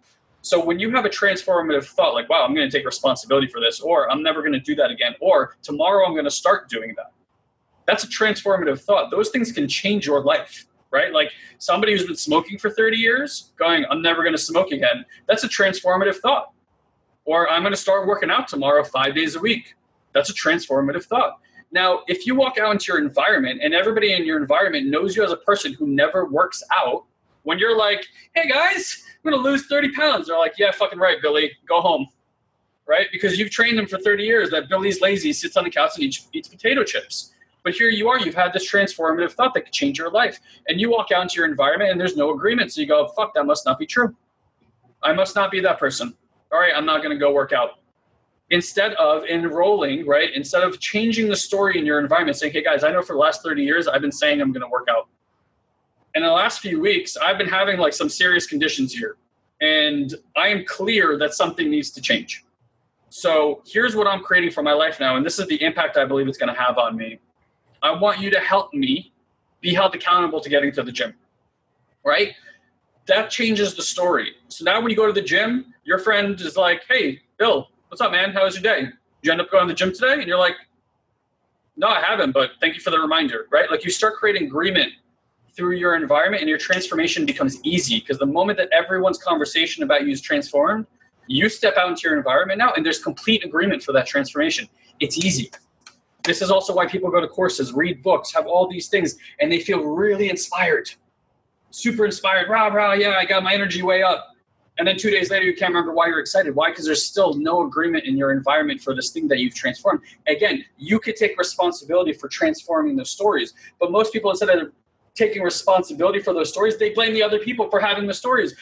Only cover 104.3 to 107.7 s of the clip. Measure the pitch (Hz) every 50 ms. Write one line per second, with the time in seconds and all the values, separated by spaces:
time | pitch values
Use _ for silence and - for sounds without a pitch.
104.3 | _ _ _ _ _ _ _ _ - - 170 185 190 185 - 214 202 196 180 -
105.3 | 196 196 190 185 170 - 196 180 175 175 165 165 160 165 165 170 165 156 143 -
106.3 | - - 190 151 135 139 156 165 160 - 151 156 151 143 - - - 190 190 175
107.3 | 147 143 151 160 170 175 165 139